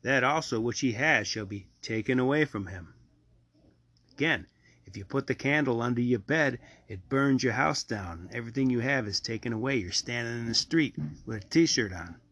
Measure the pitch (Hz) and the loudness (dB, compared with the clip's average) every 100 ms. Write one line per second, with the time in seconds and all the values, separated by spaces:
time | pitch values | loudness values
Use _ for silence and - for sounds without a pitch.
0 | 120 135 127 156 - 113 117 110 135 107 | 2 2 4 2 0 -2 0 0 -2 2
1 | 151 127 101 110 98 101 - _ - 113 | 2 2 0 -6 -6 -10 -12 _ -4 -2
2 | 107 127 127 151 147 107 95 95 82 - | 2 2 4 2 2 -2 -6 -10 -14 -20
3 | - _ _ _ _ _ - _ _ _ | -20 _ _ _ _ _ -20 _ _ _
4 | _ - 156 120 - _ _ _ - 98 | _ -2 0 0 -4 _ _ _ -16 -14
5 | 95 135 135 123 139 151 135 117 120 120 | -4 -4 -2 -2 2 2 2 0 0 0
6 | 120 120 98 156 143 120 - - _ 98 | 2 2 2 2 2 0 -14 -20 _ -14
7 | - 135 139 131 127 117 151 147 - 107 | -2 2 4 4 2 2 0 0 -4 -6
8 | 92 85 87 113 117 123 131 123 123 139 | -6 -10 -10 -10 -6 0 2 2 2 0
9 | 104 98 - 113 123 110 127 135 87 - | 0 -4 -4 -6 -4 -4 -2 -2 -2 -4
10 | - 120 117 117 117 113 - 165 139 - | -4 -6 -4 -4 -2 -2 2 2 2 -2
11 | 147 - - 110 - 160 165 - 104 92 | -8 -8 -10 -10 2 4 4 4 -2 -6
12 | 87 85 _ | -12 -16 _